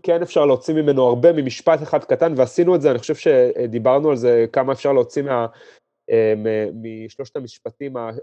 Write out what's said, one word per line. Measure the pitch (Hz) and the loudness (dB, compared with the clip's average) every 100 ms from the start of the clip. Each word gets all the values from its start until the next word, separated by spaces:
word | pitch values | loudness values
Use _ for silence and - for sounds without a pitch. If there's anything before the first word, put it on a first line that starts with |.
כן | - 170 | -2 -2
אפשר | 175 160 147 | 0 2 2
להוציא | 123 - | 2 0
ממנו | 156 147 135 123 | -2 0 2 2
הרבה | 120 165 | 4 4
ממשפט | 160 131 - - 156 | 4 -2 -4 0 0
אחד | 151 151 | 0 -4
קטן, | - 175 165 135 | 0 0 0 0
ועשינו | 123 - 175 175 | 0 2 2 2
את | |
זה, | 143 | 2
אני | 123 | 0
חושב | - 151 | -4 -4
שדיברנו | 170 135 123 - 123 117 117 135 156 | 2 4 2 0 -4 -2 0 2 2
על | 131 | 0
זה, | 123 120 117 | 2 2 2
כמה | 139 131 | 0 -2
אפשר | 131 143 | -2 0
להוציא | 135 117 147 | 0 0 -2
מה-, | 143 127 117 - - _ _ _ - | -4 -2 -4 -8 -20 _ _ _ -2
אה, | 113 110 110 | 0 2 0
מ-, | 107 110 107 113 113 110 113 | -2 -4 -4 -8 -14 -14 -16
משלושת | - 131 147 | -14 -12 -12
המשפטים | 120 - 120 117 139 127 113 113 | -14 -14 -16 -12 -12 -10 -10 -12